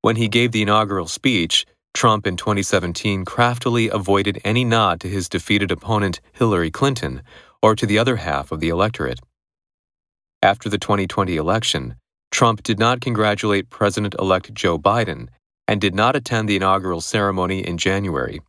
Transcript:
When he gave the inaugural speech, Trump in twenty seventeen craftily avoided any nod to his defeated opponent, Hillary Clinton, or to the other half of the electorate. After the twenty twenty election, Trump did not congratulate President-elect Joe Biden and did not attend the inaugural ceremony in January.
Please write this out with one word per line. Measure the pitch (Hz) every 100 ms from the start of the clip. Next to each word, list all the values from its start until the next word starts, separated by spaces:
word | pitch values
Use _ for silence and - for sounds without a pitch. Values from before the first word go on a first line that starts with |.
When | - 113
he | 110
gave | 117 120
the | 110
inaugural | 104 107 107 98 82
speech, | - 131 107 82 - - _ _
Trump | - 117 107 101
in | 90
twenty | - 101
seventeen | 95 98 87 82 107 95 92
craftily | - 120 120 123 117 113
avoided | 107 95 98 98 -
any | 101 117
nod | 123 113 101 85
to | 87
his | 98 87
defeated | 90 - 101 98
opponent, | 85 - 107 98 85 _
Hillary | - 117 92 82
Clinton, | - 139 127 71 65 - - - _
or | 107 107
to |
the | 107 104
other | 117 120
half | 85 69 69
of | 78
the | 82
electorate. | 85 107 117 69 62 - _ _ _ _ _ _ _ _ _ _ _
After | 98 104 107
the | 101
twenty | - 101 92
twenty | - 92 82
election, | 78 110 117 73 60 60 _ _ _
Trump | - 117 107
did | - 101
not | 113 127
congratulate | 127 110 107 104 107 101 -
President-elect | - 104 101 104 - 95 92 -
Joe | 110 92 82
Biden | 95 113 101 71 60 _ _ _ -
and | 104
did | 98
not | 92 117 139
attend | 120 113 107
the | 98
inaugural | 95 95 92 85
ceremony | - 110 101 92 90 95
in | 87 85
January. | 95 98 98 71 58 -